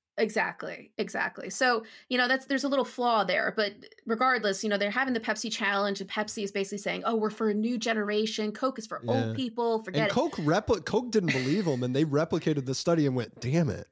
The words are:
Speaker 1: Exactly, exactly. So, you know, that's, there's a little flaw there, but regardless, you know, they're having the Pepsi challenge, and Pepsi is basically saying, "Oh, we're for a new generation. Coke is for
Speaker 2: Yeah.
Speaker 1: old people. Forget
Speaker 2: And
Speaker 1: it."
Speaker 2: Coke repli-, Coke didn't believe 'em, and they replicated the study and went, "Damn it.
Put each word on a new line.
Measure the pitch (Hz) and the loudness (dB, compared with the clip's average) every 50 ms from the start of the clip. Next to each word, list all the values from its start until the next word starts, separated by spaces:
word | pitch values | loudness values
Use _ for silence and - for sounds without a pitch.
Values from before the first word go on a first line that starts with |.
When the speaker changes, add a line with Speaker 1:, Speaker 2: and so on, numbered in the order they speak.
| _ _ - - | _ _ -4 -2
Speaker 1:
Exactly, | 226 214 220 214 170 185 - - - 160 165 - - - _ - | -2 0 0 -2 -2 -4 -6 -8 -10 -10 -12 -12 -16 -12 _ -6
exactly. | 202 - - 190 185 190 - - - 190 | -6 -4 -4 -4 -6 -6 -6 -10 -10 -6
So, | - - 269 247 240 220 226 - - - - - | -4 0 2 2 2 0 -2 -8 -18 -16 -8 -2
you | 254 247 | 0 2
know, | 247 240 | 2 2
that's, | 262 262 - | 2 0 0
there's | - 277 262 277 | 0 -2 0 0
a | 269 | 0
little | 277 269 247 | 2 0 0
flaw | - - - 240 240 226 214 196 | -2 -2 0 2 2 4 4 2
there, | 180 180 160 - - 180 | 2 2 0 0 0 0
but | 226 208 202 202 - - - - _ - | 0 -2 -2 -2 -8 -20 -20 -20 _ -4
regardless, | 220 226 220 254 262 254 226 214 202 190 - | -4 0 2 2 2 2 2 2 0 0 0
you | - 214 | 0 0
know, | 202 | 0
they're | 196 202 202 | 0 0 0
having | 202 247 269 269 247 | 0 0 0 0 0
the | 220 | -2
Pepsi | 226 226 214 220 - 220 | 0 -2 -2 -2 -2 -6
challenge, | - - 214 196 202 196 202 202 196 196 | -4 -2 0 0 0 2 0 0 -2 -4
and | 190 - | -6 -6
Pepsi | - 214 214 214 - 226 202 | -4 -4 -4 -4 -4 -6 -4
is | 196 | -4
basically | - 202 196 196 208 196 | -2 -2 -2 -2 -4 -6
saying, | - 190 - 185 180 | -4 -4 -4 -2 -2
"Oh, | 226 233 | 0 0
we're | 220 214 214 | 0 0 0
for | 214 - 226 214 | 0 0 0 2
a | 202 | 2
new | 214 214 240 247 220 | 2 0 0 -2 -2
generation. | - 233 226 220 208 208 208 208 220 220 - 220 214 214 | 0 0 0 0 0 0 0 0 0 0 -2 -2 -4 -4
Coke | 214 - 262 269 262 - | -2 -2 -2 -2 -2 -4
is | 220 | -10
for | - 160 - | -10 -10 -6
Speaker 2:
Yeah. | 120 - | -2 0
Speaker 1:
old | 247 262 233 110 | 0 0 0 -2
people. | 110 170 262 233 226 240 233 233 226 220 | -2 -4 -6 -6 -4 -2 0 0 0 0
Forget | 220 190 185 147 | -2 -2 0 0
Speaker 2:
And | 220 202 | 2 2
Speaker 1:
it." | - | 2
Speaker 2:
Coke | 240 311 339 - | 2 2 0 0
repli-, | - 156 147 165 208 - - 226 175 - | 0 2 2 2 4 4 2 0 0 0
Coke | - 185 220 247 240 | 0 0 0 0 2
didn't | 220 214 180 156 | 0 2 2 2
believe | 135 131 127 135 156 214 190 | 2 2 2 2 2 2 2
'em, | 165 131 120 | 2 2 2
and | 127 123 127 | 0 2 2
they | 139 165 | 2 2
replicated | 151 135 147 165 - 175 165 - 165 151 143 127 | 4 4 2 2 2 0 0 2 0 0 0 0
the | 135 131 | -2 -4
study | - - 170 170 160 147 | -2 2 2 4 4 4
and | 135 127 | 4 2
went, | 123 110 - - - | 0 -2 -4 -6 -6
"Damn | - 123 147 175 165 120 | -2 0 2 2 2 2
it. | - - - _ | 0 -4 -8 _